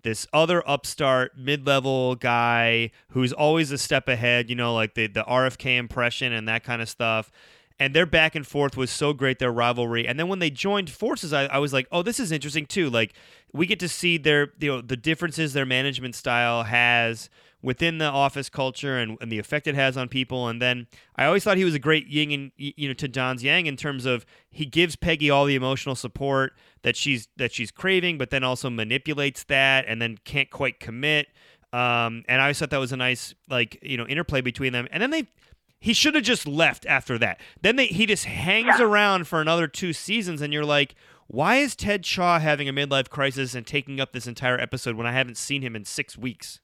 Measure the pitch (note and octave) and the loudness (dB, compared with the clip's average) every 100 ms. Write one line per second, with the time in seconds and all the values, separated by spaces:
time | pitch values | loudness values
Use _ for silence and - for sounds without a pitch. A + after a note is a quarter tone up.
0 | A2+ A2 - D3 E3 F3 - C#3+ - - | -4 -6 0 2 4 2 2 -2 -2 0
1 | C#3 C3 B2+ C3+ C3 D3 C3+ C3+ C3+ C3 | 2 4 2 -4 -4 -2 2 2 2 0
2 | B2+ B2 B2+ A#2+ A#2+ A#2 A#2 A#2 A2+ _ | 0 0 0 2 2 4 4 2 0 _
3 | _ B2+ B2 C3 D3+ D#3+ D3 C#3 - C#3 | _ 0 0 2 4 4 0 -2 0 0
4 | C3+ A#2+ A#2+ A#2+ A#2+ B2 A#2+ A#2 A2 - | 0 0 2 2 0 -2 0 0 -2 0
5 | A2 G#2+ A2 B2+ C3 - C3 B2 A#2+ B2+ | -2 -2 0 2 2 -2 -2 0 -2 -2
6 | A#2+ - B2+ A#2 A2 A#2 - A#2+ A2+ - | -2 -2 -4 -4 -2 -4 -4 -6 -6 -4
7 | A2+ A2 G#2 _ - _ _ _ C3+ D3+ | 0 0 -4 _ -20 _ _ _ 2 2
8 | F3 E3 D#3 D#3+ C3+ C#3+ C#3+ C3+ B2+ - | 4 4 2 0 -4 0 0 0 -4 0
9 | D3 C#3+ C3+ B2+ B2+ A#2 A#2+ B2 A#2 A#2 | -2 0 -2 0 -2 2 0 2 0 0
10 | A#2+ C3+ F3 F#3+ E3 C3 G3 G3+ E3 - | -2 -2 -2 0 -2 -2 -2 -2 -2 -4
11 | A3+ D#4 D#3 D3 C#3 C#3 D3 C3+ B2+ F3 | -4 -2 -2 0 2 0 0 -2 0 -2
12 | F3+ A#3 G#3 D#3 C#3+ D#3 D3 G3+ D3+ A#2 | -2 -2 -2 -4 -2 -6 -4 0 2 2
13 | A2 - - - _ C#3+ F3+ G#3 F3+ - | 0 -4 -20 -20 _ -2 0 0 -2 -2
14 | F3 E3 D3 D3 C#3+ - D3+ C3 A#2+ B2+ | 0 2 4 4 2 -2 -4 -4 -4 -4
15 | D#3 D#3+ F3 D#3 D#3 C#3 C3 B2+ C#3 B2 | -2 -2 -2 -2 -2 -2 0 0 0 -4
16 | B2+ A#2 C3 A#2+ A#2+ A#2 A2 A#2+ A#2+ A#2+ | -10 -6 -2 2 2 0 0 2 4 4
17 | A#2 A2+ - _ _ _ B2+ B2+ E3 D#3+ | 2 -4 -12 _ _ _ -4 0 -2 0
18 | D3+ C#3 C#3 C#3 C3+ D3 C3 B2+ C#3+ B2+ | -2 2 0 0 -8 -4 -4 -4 -4 -2
19 | A2+ A2+ A#2 G#2+ - D3 D#3 C#3 C3+ C3 | -4 -6 -6 -6 -4 -4 -2 0 0 0
20 | B2 C3 B2+ C3 A#2+ A#2 B2 B2 A#2+ - | -4 -4 -4 -4 -4 -2 -2 -2 -6 -20
21 | _ - D3 G3 G#3 F#3+ F#3 D3+ C3+ D#3 | _ 0 2 4 2 2 2 2 2 2
22 | B2 D3 D3+ C#3+ C#3 _ C#3+ - C#3+ B2+ | 2 -2 -2 -4 -8 _ -12 -8 -8 -6
23 | C#3+ C3 B2+ B2+ C3+ E3+ E3 C3 D3+ C3+ | -6 -2 -2 -2 2 2 0 -4 -6 -4
24 | B2+ B2 - _ _ - D3 D#3+ F3 C#3 | -2 -2 -4 _ _ -10 -2 2 2 0
25 | E3+ D#3+ D3 C#3+ C#3+ C3+ B2+ C3 - B2+ | -2 0 4 4 4 2 0 -2 -4 -6
26 | A#2+ - C#3 C3+ C3 _ _ _ C3 - | -8 -6 0 0 0 _ _ _ -2 0
27 | D3 B2+ - - A#2+ - A2 - F#3 F#3+ | -2 -2 -6 -6 -4 -4 -8 -4 0 2
28 | F3 D#3 B2+ C3+ C3 B2+ C3 A#2 A2 C3 | 0 -4 -2 -2 0 -2 -4 -4 -2 -2
29 | D3+ D3 C#3+ - - C#3 C3+ C3+ A#2 A2+ | -2 -2 -2 -4 0 2 4 4 0 -4
30 | A#2 A2 - C#3+ C3 - C#3 - - A#2 | -4 -6 -6 -4 -4 -2 -4 -4 -12 -4
31 | D3 D3+ - _ _ _ _ B2 B2 A#2+ | 0 0 -2 _ _ _ _ -2 0 2
32 | A#2 A#2 - B2+ C#3 C#3+ D3+ C#3 B2+ C3 | 0 -4 0 2 2 0 -2 -2 -4 -2
33 | B2+ B2 - - _ B2+ A#2 - C3+ B2+ | -2 -4 -8 -16 _ -2 -2 -6 -8 -8
34 | A#2 C#3+ F3 C#3 B2+ A#2+ C3+ B2 - E3 | -4 -4 -2 -2 -2 -2 -2 -2 -6 -4
35 | B3 D#4+ B3+ _ _ - _ _ G#3 A#3 | -2 -2 -4 _ _ -20 _ _ 0 4
36 | D4+ D4+ A3 A#3+ D3 D3 D#3 - - C#3 | 4 4 2 0 0 2 2 2 0 0
37 | - A#2 A2 E2+ - - F#3+ B3+ B3 F3 | 0 0 0 -2 -12 0 2 2 2 2
38 | A3 G3 - - D#3+ G#3+ A#3+ G3+ A3+ G#3 | 2 2 -2 -4 0 2 6 6 6 6
39 | G#3 F#3+ E3 E3 D#3 E3+ D#3 - D#3 D#3 | 6 4 2 0 2 2 0 -2 -4 -4
40 | - A3 F3+ D#3 D3 D3 D3+ D3 C#3+ - | -2 -2 -2 -4 -4 -2 2 2 2 -4
41 | _ - _ B2 E3 B3+ C#4+ - G#3 G3+ | _ -20 _ 0 2 4 2 -2 -2 -2
42 | E3+ - F3 E3+ D#3 D3 C#3 C#3 C#3+ C#3 | -2 0 4 4 2 0 0 -2 0 0
43 | C3 D3 C3+ C3 C3 B2 A2 D3 C#3 C3+ | 0 -2 -2 -2 -6 -6 -6 -6 -4 -6
44 | C3 B2 A#2+ A#2 B2+ B2 A#2+ B2+ B2+ A2 | -6 -6 -10 -4 -2 0 -2 -4 -6 -4
45 | A#2 B2+ B2 A2+ - C#3 C3 A2+ G2+ - | -2 -2 -2 -6 -6 -6 -6 -8 -8 -8
46 | C3+ - B2 - - - | -8 -8 -8 -8 -16 -18